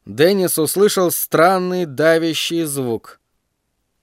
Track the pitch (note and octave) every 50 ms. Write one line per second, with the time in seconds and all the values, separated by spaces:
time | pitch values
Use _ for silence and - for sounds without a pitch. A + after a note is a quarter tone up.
0 | _ G2+ G2+ A#2+ D3+ F#3 G3+ G3 F#3 D#3 - D#3+ D#3 C#3 - F#3+ G3+ G#3 - G3
1 | F3+ E3+ - - - - - D3+ D#3+ F#3 F#3+ F#3 F3+ F3+ F3+ F3+ F3 D3+ C3 B2
2 | D3+ E3 E3 E3 E3 E3 D3+ - - - E3+ E3 E3 D3 C#3 C#3 C3 A#2+ A2+ G#2
3 | - - - _ _ _ _ _ _ _ _ _ _ _ _ _ _ _ _ _